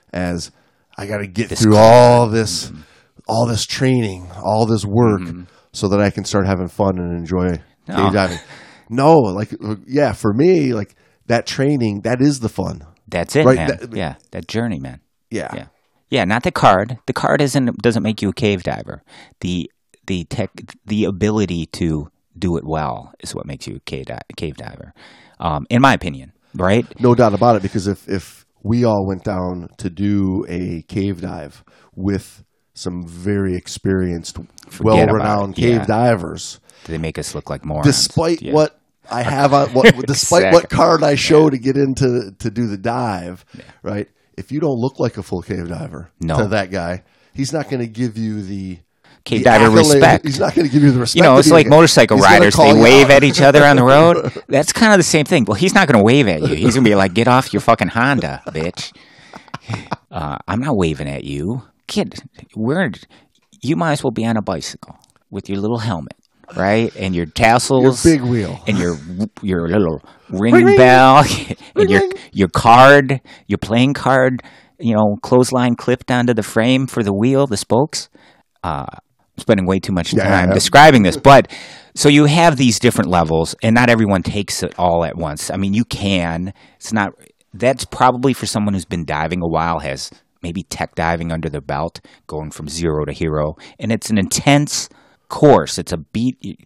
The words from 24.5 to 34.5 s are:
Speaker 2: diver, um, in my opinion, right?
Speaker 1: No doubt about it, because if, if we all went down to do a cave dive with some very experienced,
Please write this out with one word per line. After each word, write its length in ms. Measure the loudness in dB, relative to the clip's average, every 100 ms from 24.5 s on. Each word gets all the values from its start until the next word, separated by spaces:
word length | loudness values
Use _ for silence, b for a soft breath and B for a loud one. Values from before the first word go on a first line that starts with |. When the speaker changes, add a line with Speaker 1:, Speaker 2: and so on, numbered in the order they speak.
| -12
Speaker 2:
diver, 360 | -18 -18 -20 b b b b b
um, 260 | -6 -6 -4
in 100 | 0
my 140 | 2
opinion, 380 | 0 -4 -12 -18 _ _
right? 300 | -4 0 0 -2 -2
Speaker 1:
No 140 | 4
doubt 180 | 6 4
about 240 | 2 2 2
it, 60 |
because 240 | -2 -6 -6
if, 180 | -8 -8
if 360 | -10 -10 -20 _ _
we 220 | -6 -2
all 220 | 0 0 -2
went 180 | -6
down 440 | -8 -8 -8 -10 -14 _
to 100 | -12
do 560 | -4 -2 0 -2 -4 -6
a 340 | -8 -8 -10 -10
cave 320 | -6 -6 -6
dive 420 | -10 -12 -16 -20 _ b b
with 500 | -8 -6 -6 -8 _ _ _ _
some 300 | -16 -12 -12 -14
very 500 | -10 -6 -4 -4 -6
experienced, 800 | -10 -8 -4 -2 -2 -6 -12 -18 -20